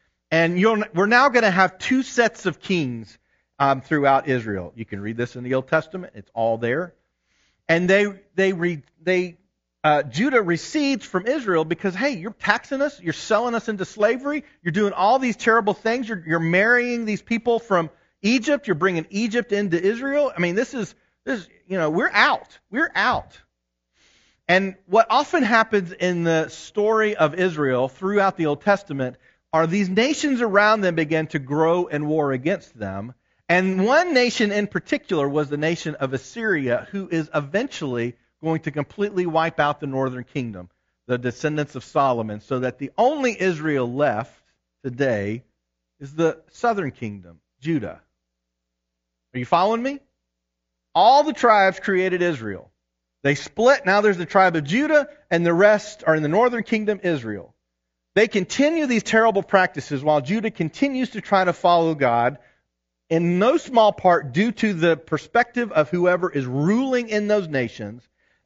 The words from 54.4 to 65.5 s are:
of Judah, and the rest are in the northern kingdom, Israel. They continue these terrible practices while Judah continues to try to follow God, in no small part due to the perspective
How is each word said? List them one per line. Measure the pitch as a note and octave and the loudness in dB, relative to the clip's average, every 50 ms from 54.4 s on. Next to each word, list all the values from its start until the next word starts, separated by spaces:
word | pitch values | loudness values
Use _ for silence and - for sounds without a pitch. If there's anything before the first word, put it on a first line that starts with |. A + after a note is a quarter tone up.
| F#3+ F3+ E3 | 4 4 4
of | D#3+ C#3+ | 0 -2
Judah, | C#3 F3 B3 D4 D4+ D#4 D4 C#4 - - - _ - | -2 0 0 2 2 2 2 2 0 -6 -20 _ -2
and | F3 E3+ E3+ | 0 0 2
the | E3+ E3+ | 2 4
rest | F3 G3+ G#3 G#3+ G3+ - - - - E3 | 6 6 6 6 4 0 -6 -16 -6 -2
are | D#3+ D#3+ | -2 0
in | D#3 D#3 | 0 0
the | D3 | 0
northern | D#3+ G#3 A#3+ B3 A#3+ A#3 G#3 | 2 2 2 2 0 -2 -4
kingdom, | - A3+ G#3+ G#3+ G3+ G#3 G3 - | -2 -2 -2 0 -2 -4 -4 -2
Israel. | F3+ E3 C#3 A2+ A2 G#2 F#2+ - - _ _ _ _ _ _ _ _ _ _ _ _ - | -2 -2 -2 -4 -6 -10 -10 -12 -16 _ _ _ _ _ _ _ _ _ _ _ _ 2
They | F#3+ A3 | 2 2
continue | G#3+ - G3+ F3+ - - - C#4 D4+ E4+ E4 D4+ | 2 2 0 -2 -2 0 2 2 2 2 0 0
these | B3+ A#3+ A3 - | 0 0 0 0
terrible | - A3+ A3 A3+ A3+ G3+ G3+ F3+ | 2 4 4 4 4 2 0 0
practices | - - F#3+ F#3 F3+ - D3+ - - D3 C3 C#3+ | 2 2 2 2 2 -2 -8 -8 -6 -6 -2 0
while | D#3 D3+ D3 | 2 2 2
Judah | C3 C3+ G3 A#3 G3+ A3 | 0 0 -2 -2 -2 -4
continues | A3 - E3+ D#3 - - C4+ C#4+ C4+ B3+ B3+ - | -4 -4 -6 -6 -4 -2 -2 -2 0 -2 -4 -4
to | - G#3 | -6 -10
try | - - G3+ F#3+ F#3 | -4 0 2 2 2
to | F3 E3 | 2 0
follow | - - F3 F3 E3+ E3 E3 D#3+ | 2 2 4 4 4 4 2 0
God, | C#3+ C3+ B2 A#2 A#2 A#2 B2+ D3 - _ _ _ _ _ _ _ _ _ _ _ _ _ - | 0 0 2 2 2 2 0 -2 -6 _ _ _ _ _ _ _ _ _ _ _ _ _ -2
in | D#3+ E3 E3+ F3 F3 | 0 0 2 2 2
no | F3+ G#3 B3 D#4 | 2 2 2 2
small | E4 - - C4 A#3 A3 G#3 G3+ | 0 -2 0 2 4 4 4 2
part | - - F#3 F3 D#3 D3 C3+ A#2+ | 2 2 4 4 2 0 0 0
due | E3 G#3+ A#3+ | 0 0 0
to | G#3 - - G#3+ G3 | 0 0 -2 -2 0
the | D#3+ D#3+ E3+ D#3+ | 2 2 2 2
perspective | D#3+ - - D#3+ D3 - - - A#3 - - | 0 -2 -4 -6 -6 -4 0 0 0 0 0